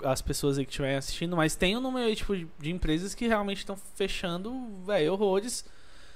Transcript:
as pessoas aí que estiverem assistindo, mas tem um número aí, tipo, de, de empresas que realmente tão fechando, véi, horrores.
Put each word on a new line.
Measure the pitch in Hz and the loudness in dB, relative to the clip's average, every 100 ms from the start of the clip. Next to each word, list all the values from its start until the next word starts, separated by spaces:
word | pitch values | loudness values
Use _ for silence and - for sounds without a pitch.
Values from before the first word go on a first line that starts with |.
as | 135 131 | 0 0
pessoas | - 139 143 139 | 0 0 2 2
aí | |
que | 131 | 0
estiverem | - 135 135 | -2 0 0
assistindo, | 139 - 170 175 | -2 -4 0 2
mas | 156 - | 2 4
tem | 185 226 | 2 2
um | |
número | 262 254 233 | -2 0 0
aí, | 208 | 0
tipo, | - | 0
de, | 196 165 - | -2 -4 -6
de | 151 | -4
empresas | 175 160 156 196 | 0 2 2 0
que | - 233 | -2 2
realmente | 220 202 196 - | 2 2 -4 -6
tão | 196 - - | -8 -10 -2
fechando, | 196 - 185 175 208 262 240 196 185 | -2 0 -2 -4 -4 -6 -8 -8 0
véi, | 202 151 | 4 4
horrores. | 196 208 190 240 - - - - - - | 4 4 4 2 -6 -8 -12 -12 -12 -12